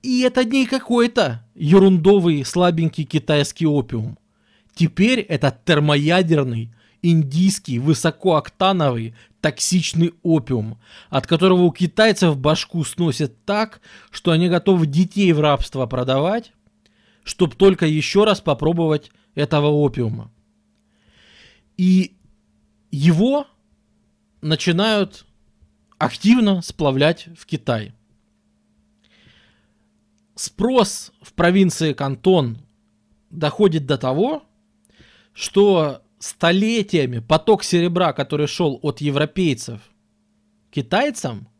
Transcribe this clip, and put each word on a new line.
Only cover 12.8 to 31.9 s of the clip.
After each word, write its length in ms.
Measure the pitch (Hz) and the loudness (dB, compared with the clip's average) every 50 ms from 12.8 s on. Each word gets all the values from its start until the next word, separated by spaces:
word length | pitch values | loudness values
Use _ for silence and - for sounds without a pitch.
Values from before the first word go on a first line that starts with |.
| 151 | -6
сносит 600 | - - - 175 165 131 - 156 131 - _ _ | -6 -4 -4 -2 -2 -2 -2 -4 -6 -6 _ _
так, 360 | - 202 208 220 220 - - _ - - - - _ | -4 -2 -2 -2 -4 -8 -20 _ -20 -20 -20 -20 _
что 220 | - - _ 175 165 | -20 -6 _ 0 2
они 160 | 160 175 175 | 2 2 2
готовы 380 | 170 175 - 196 190 180 160 | 0 0 2 2 2 2 2
детей 460 | 147 135 156 185 - - 196 202 180 165 | 0 2 0 0 0 0 0 2 2 2
в 80 | 147 | 2
рабство 460 | 156 151 143 - - - - 131 131 | 2 2 2 0 -2 -6 -4 -6 -6
продавать, 680 | 113 123 123 123 127 131 135 143 175 208 233 233 - _ _ _ _ _ _ _ _ _ _ _ _ _ _ _ | -4 -4 -6 -2 -2 -2 -2 0 -2 -4 -4 -6 -10 _ _ _ _ _ _ _ _ _ _ _ _ _ _ _
чтоб 300 | - - _ 185 156 - | -16 -2 _ -2 -2 2
только 320 | - 190 196 190 170 175 | 4 4 4 4 4 0
еще 380 | 156 156 156 151 - - 196 208 | 0 0 -2 -4 0 2 2 2
раз 160 | 214 196 - | 2 0 -2
попробовать 680 | - 165 143 120 151 156 170 170 165 156 151 147 - - _ _ _ _ _ | -2 -4 -4 -2 0 -2 0 0 0 0 -2 -2 -4 -10 _ _ _ _ _
этого 340 | - 147 - 160 147 147 147 | -6 -4 -2 0 0 0 2
опиума. 600 | 151 147 147 139 - - 123 113 110 113 113 - _ _ _ _ _ _ _ _ _ _ _ _ _ _ _ _ _ _ _ _ _ _ - _ _ _ _ _ _ - | 2 2 0 0 0 -2 -6 -6 -6 -8 -12 -16 _ _ _ _ _ _ _ _ _ _ _ _ _ _ _ _ _ _ _ _ _ _ -20 _ _ _ _ _ _ -2
И 380 | 185 185 185 185 185 - _ _ _ _ _ _ _ _ _ _ _ _ _ _ _ _ | 0 2 2 2 0 -2 _ _ _ _ _ _ _ _ _ _ _ _ _ _ _ _
его 560 | - 139 139 175 165 156 208 254 277 294 285 _ _ _ _ _ _ _ _ _ _ _ _ _ _ _ _ _ _ _ - | -8 0 2 2 2 4 2 0 0 -2 -4 _ _ _ _ _ _ _ _ _ _ _ _ _ _ _ _ _ _ _ -4
начинают 840 | 156 160 151 - 180 165 170 202 226 220 208 196 202 - - _ _ _ _ _ _ _ _ _ _ _ _ _ _ _ _ | -4 -4 -2 -2 -2 0 0 0 0 0 0 -2 -4 -6 -20 _ _ _ _ _ _ _ _ _ _ _ _ _ _ _ _
активно 640 | - 123 - - - 202 233 254 226 208 190 180 165 | -6 -6 -6 -2 2 4 4 4 4 2 0 -2 -4
сплавлять 680 | - - - 165 143 135 135 143 156 175 - - 165 170 | -10 -8 -2 -2 0 0 2 2 0 0 -2 -8 -20 -20
в 100 | - - | -20 -12
Китай. 460 | _ - 151 - - 120 110 107 104 - _ _ _ _ _ _ _ _ _ _ _ _ _ _ _ _ _ _ _ _ _ _ _ _ _ _ _ _ _ _ _ _ _ _ _ _ _ _ _ _ _ _ _ _ _ _ _ _ | _ -10 -8 -4 -4 -4 -4 -4 -10 -16 _ _ _ _ _ _ _ _ _ _ _ _ _ _ _ _ _ _ _ _ _ _ _ _ _ _ _ _ _ _ _ _ _ _ _ _ _ _ _ _ _ _ _ _ _ _ _ _
Спрос 760 | - - - _ - - 240 262 254 208 196 - - - - _ _ | -14 -14 -14 _ -4 -4 0 2 2 0 0 -2 -12 -14 -18 _ _
в 140 | _ - _ | _ -18 _
провинции 580 | - 170 175 180 196 196 180 - - 165 156 | 0 0 2 4 4 2 2 2 -2 -4 -4